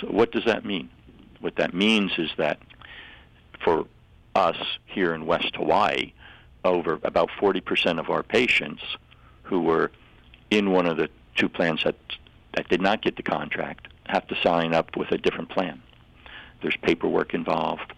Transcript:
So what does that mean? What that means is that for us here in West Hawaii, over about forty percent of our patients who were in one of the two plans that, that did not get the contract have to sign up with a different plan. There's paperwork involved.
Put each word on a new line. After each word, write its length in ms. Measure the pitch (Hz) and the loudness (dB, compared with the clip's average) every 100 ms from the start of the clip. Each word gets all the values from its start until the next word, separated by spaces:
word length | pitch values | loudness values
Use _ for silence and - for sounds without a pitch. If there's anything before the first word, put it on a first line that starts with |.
So 60 | - | -2
what 260 | 95 117 | 2 2
does 140 | 113 113 | 2 0
that 180 | 104 | 0
mean? 240 | 107 98 - - - - - - | -2 -6 -8 -18 -20 -20 -20 -8
What 160 | 85 - | -8 -2
that 180 | 78 | -2
means 380 | 87 107 110 95 - | 2 2 4 2 -2
is 140 | 80 - | -4 -2
that 200 | 78 - - - - - - - - _ _ - | -2 -2 -8 -20 -20 -20 -20 -20 -20 _ _ -2
for 220 | - 80 - - _ - - | 2 2 0 -12 _ -20 -2
us 220 | - 85 - - - - | 2 2 0 -8 -8 -8
here 260 | 104 87 | -2 0
in 140 | 80 78 | 0 0
West 280 | 85 - - | 0 0 -4
Hawaii, 580 | 78 90 92 67 - - - - - - | 2 2 2 0 -4 -10 -20 -20 -20 -2
over 340 | 92 90 82 78 | 0 2 0 -2
about 240 | - 87 85 - | 0 2 0 2
forty 220 | 101 95 | 2 2
percent 380 | - 95 98 82 | -2 0 0 0
of 100 | 76 | -2
our 140 | 82 | -4
patients 600 | - 110 120 - 76 - - - - - - - | 0 0 2 0 -2 -10 -12 -12 -14 -20 -20 -18
who 180 | - 92 | -2 0
were 300 | 80 80 78 - - - - - - | 2 2 2 -4 -20 -20 -20 -14 0
in 220 | 107 98 | 2 4
one 160 | 92 87 | 4 2
of 100 | 78 | 0
the 140 | 78 - - - | -2 -4 -8 -2
two 140 | 98 | -2
plans 340 | - 87 78 | 0 0 2
that, 120 | - - - - - - - - | -2 -4 -10 -16 -18 -20 -8 -6
that 140 | - | 0
did 100 | 90 | 2
not 220 | 95 113 | 2 2
get 140 | 87 - | -2 -4
the 60 | |
contract 640 | - 76 76 82 76 76 - - - | -4 -2 -4 -6 -6 -10 -18 -18 -2
have 200 | 95 - | -2 -2
to 80 | - | -2
sign 300 | 95 85 82 | 2 2 4
up 240 | 82 - - | 2 0 -4
with 160 | - | -2
a 60 | - | 0
different 320 | - - - | 0 -2 -6
plan. 320 | - 87 65 - - - - - - - - | -4 -4 -6 -18 -20 -20 -20 -20 -20 -20 -8
There's 160 | 80 - | -4 -2
paperwork 540 | 92 85 85 85 80 | 0 0 2 0 0
involved. 580 | 87 82 80 80 80 - | -4 -2 0 0 -4 -8